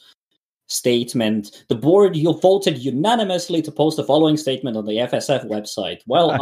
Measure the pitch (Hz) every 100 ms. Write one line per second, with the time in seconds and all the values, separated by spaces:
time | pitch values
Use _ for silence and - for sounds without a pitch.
0 | _ _ _ _ _ _ - - 127 120
1 | 117 131 110 110 104 - - 117 127 190
2 | 196 165 165 156 180 196 196 143 127 123
3 | 190 233 202 180 - 165 156 - 151 156
4 | - 143 160 151 135 127 135 110 104 107
5 | 123 131 - 135 113 107 104 - 92 90
6 | - 143 165 127